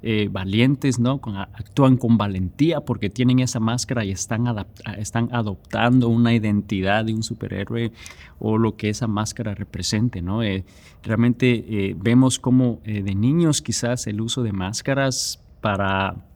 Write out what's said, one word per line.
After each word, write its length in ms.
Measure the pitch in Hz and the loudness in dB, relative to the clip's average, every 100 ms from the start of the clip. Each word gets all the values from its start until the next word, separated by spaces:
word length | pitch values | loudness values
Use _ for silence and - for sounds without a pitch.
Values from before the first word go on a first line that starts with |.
eh, 260 | 110 110 101 | 0 0 0
valientes, 680 | 95 95 104 127 139 139 123 | -2 -2 2 4 4 0 2
¿no? 200 | 120 135 | 0 0
Con, 180 | - 98 | -6 -8
a-, 120 | 95 | -10
actúan 420 | - - - 135 127 | -12 -8 4 6 6
con 220 | 120 113 | 4 4
valentía 640 | 104 95 92 - 156 151 | 4 -2 -4 0 0 2
porque 280 | - 123 104 | -2 -4 -4
tienen 300 | 98 123 127 | 0 2 4
esa 220 | 127 127 | 2 0
máscara 420 | 110 123 - 123 | -2 -2 -4 -4
y 80 | 104 | -2
están 360 | 98 - 113 120 | -4 -4 -2 -2
adap-, 500 | 110 95 - - 98 | -2 -6 -12 -14 -10
están 320 | 107 120 117 | -4 -2 -2
adoptando 800 | 120 107 92 - - 117 127 120 | -2 -4 -6 -6 0 2 4 4
una 240 | 117 117 | 4 4
identidad 720 | 117 107 104 101 101 95 104 110 | 4 2 0 0 -2 2 0 0
de 80 | |
un 100 | 110 | -4
superhéroe 680 | 110 - 101 95 101 117 117 - - - - - | -4 -8 -6 -6 -6 -4 -4 -6 -20 -20 -20 -6
o 200 | 110 110 | 0 2
lo 180 | 113 110 | 2 0
que 140 | 107 | -4
esa 180 | 107 113 | -2 -2
máscara 480 | 104 110 - 107 101 | -2 -4 -6 -8 -6
represente, 680 | 104 87 87 110 120 92 | -8 -8 -2 0 0 -2
¿no? 220 | 87 104 | -4 -2
Eh, 220 | 113 95 92 - - - | -2 -2 -6 -16 -20 -18
realmente, 600 | - 110 120 117 127 117 - | -4 2 2 4 2 2 -2
eh, 260 | 107 98 98 | -2 -2 -2
vemos 400 | 101 120 131 123 | 2 4 4 2
cómo, 440 | - 127 127 113 | 2 2 2 -2
eh, 180 | - 104 | -6 -4
de 140 | 98 98 | -2 0
niños 460 | 113 160 165 147 | 2 4 2 0
quizás 460 | - 113 117 123 - | -2 -4 -2 -2 -4
el 120 | 104 | -4
uso 240 | 113 123 | -4 -2
de 80 | 117 | -2
máscaras 880 | 98 92 110 - 139 135 127 - - - - | -2 -4 -4 -4 0 0 -2 -6 -8 -16 -6
para 560 | 110 98 98 95 98 95 - | -2 0 0 0 -2 -4 -14